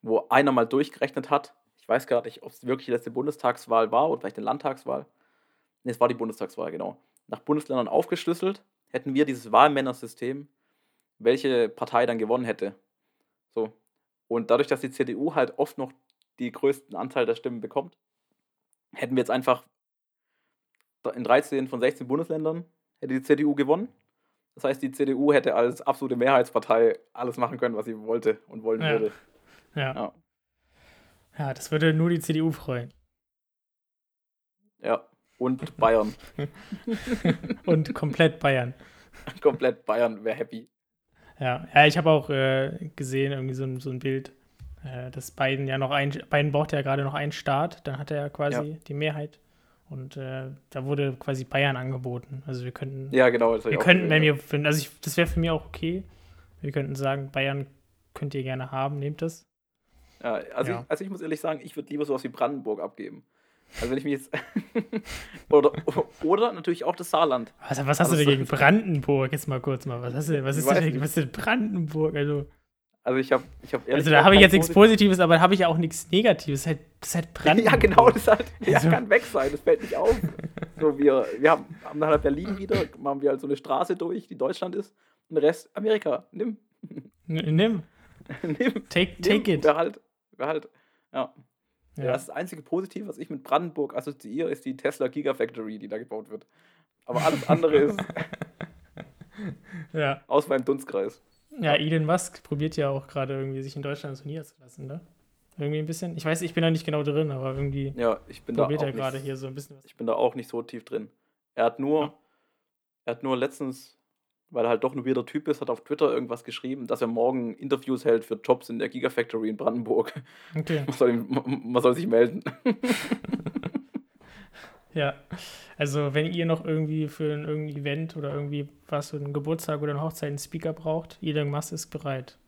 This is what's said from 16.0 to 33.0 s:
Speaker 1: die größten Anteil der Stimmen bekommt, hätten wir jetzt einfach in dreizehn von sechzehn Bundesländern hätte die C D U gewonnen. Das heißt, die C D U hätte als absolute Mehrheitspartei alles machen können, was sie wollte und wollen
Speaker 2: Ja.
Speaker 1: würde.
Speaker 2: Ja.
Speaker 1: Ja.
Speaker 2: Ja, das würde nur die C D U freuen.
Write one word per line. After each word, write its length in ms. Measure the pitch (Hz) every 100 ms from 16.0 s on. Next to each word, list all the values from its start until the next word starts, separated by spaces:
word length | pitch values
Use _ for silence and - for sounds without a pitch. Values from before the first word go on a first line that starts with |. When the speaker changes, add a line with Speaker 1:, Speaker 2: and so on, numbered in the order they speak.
| _ _ _ _
Speaker 1:
die 120 | 123
größten 440 | - 139 139 _ 98
Anteil 300 | 127 135 113
der 100 | 117
Stimmen 260 | 127 120
bekommt, 360 | 107 - 175 _ _ _ _ _ _ _ _ _ _
hätten 220 | - 120 131
wir 60 |
jetzt 100 | 117
einfach 340 | 127 127 123 _ _ _ _ _ _ _ _ _ _ _ _ _ _ 117 123
in 80 |
dreizehn 440 | 117 127 - 139 131
von 100 | 123
sechzehn 280 | 127 131 123
Bundesländern 580 | 135 165 160 156 165 170 _ _ _
hätte 140 | 131
die 80 | -
C 140 | 135 143
D 100 | 151
U 100 | 143
gewonnen. 320 | 135 165 233 _ _ _ _ _ _ -
Das 80 | 131
heißt, 160 | 135
die 100 | 135
C 140 | 135 139
D 80 |
U 180 | 131 143
hätte 240 | 143 127 -
als 260 | 120 123
absolute 340 | - 139 131 123
Mehrheitspartei 840 | 127 135 120 113 - 113 117 - _
alles 240 | - 123 120
machen 200 | 123 127
können, 180 | 120 110
was 100 | 107
sie 120 | 110
wollte 420 | 107 117 110 107 _
und 160 | 113
wollen 180 | 110 113
Speaker 2:
Ja. 80 | 160
Speaker 1:
würde. 200 | 113 107 - _ _ _ _ _ 156
Speaker 2:
Ja. 180 | 135 127
Speaker 1:
Ja. 180 | 107 _ _ _ _ _ _ _ _ _ _ _ _ -
Speaker 2:
Ja, 160 | 143
das 180 | 131 -
würde 220 | 156 160
nur 160 | 156 170
die 100 | 170
C 140 | 165
D 80 | 156
U 100 | 160
freuen. 400 | 147 - 123 127 _